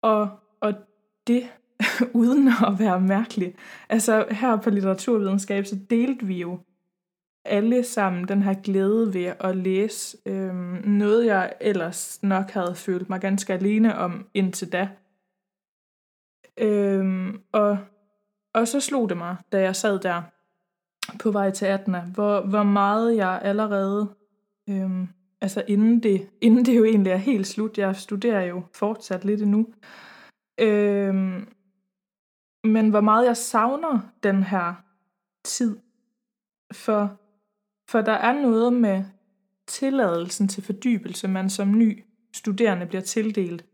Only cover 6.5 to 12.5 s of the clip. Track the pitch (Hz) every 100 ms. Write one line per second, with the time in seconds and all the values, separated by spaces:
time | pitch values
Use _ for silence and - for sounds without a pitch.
6.5 | 175 _ _ _ _ _ _ _ _ -
7.5 | 202 220 247 240 - 196 180 180 202 196
8.5 | 196 202 190 190 220 226 185 180 - 185
9.5 | 185 185 190 214 - - - - 196 190
10.5 | 180 175 180 208 202 208 220 233 196 185
11.5 | - 214 190 170 175 - - 202 190 196